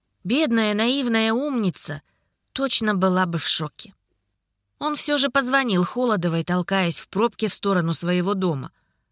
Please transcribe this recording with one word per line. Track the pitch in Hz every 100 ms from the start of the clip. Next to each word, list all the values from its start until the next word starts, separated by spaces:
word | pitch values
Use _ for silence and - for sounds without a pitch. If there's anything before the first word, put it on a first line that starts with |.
| _ _
бедная | 175 262 311 226 214
наивная | 208 226 277 247 226 220
умница, | 233 294 262 202 - - 147 - _ _ _ _
точно | - 269 - 214 196
была | 190 185 180
бы | 165
в | -
шоке. | - 151 - - - _ _ _ _ _ _ _ -
Он | 294 294
всё | - 294
же | 269
позвонил | 277 254 269 254 185
Холодовой, | 180 - 254 208 170 165
толкаясь | 160 180 175 196 175 -
в | -
пробке | 185 233 - 214
в |
сторону | - 202 190 165
своего | 165 170 180 180
дома. | 202 185 143 123 _ _ _ _